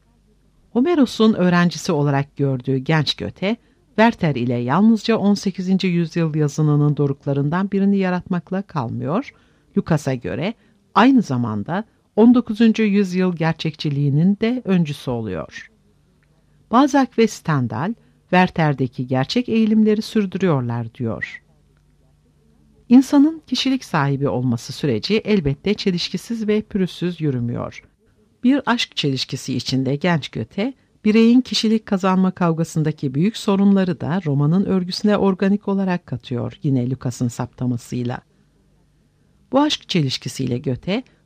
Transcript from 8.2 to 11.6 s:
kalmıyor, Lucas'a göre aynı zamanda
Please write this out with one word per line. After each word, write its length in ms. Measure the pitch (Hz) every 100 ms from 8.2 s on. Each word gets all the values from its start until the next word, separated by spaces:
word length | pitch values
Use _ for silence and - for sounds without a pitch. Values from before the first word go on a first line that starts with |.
| - 175 - 185
kalmıyor, 720 | 196 156 117 113 123 190 - - _ _ _ 202
Lucas'a 360 | - 160 -
göre 400 | 131 92 101 175 - _ _ _ -
aynı 260 | 247 262
zamanda 600 | - 127 117 107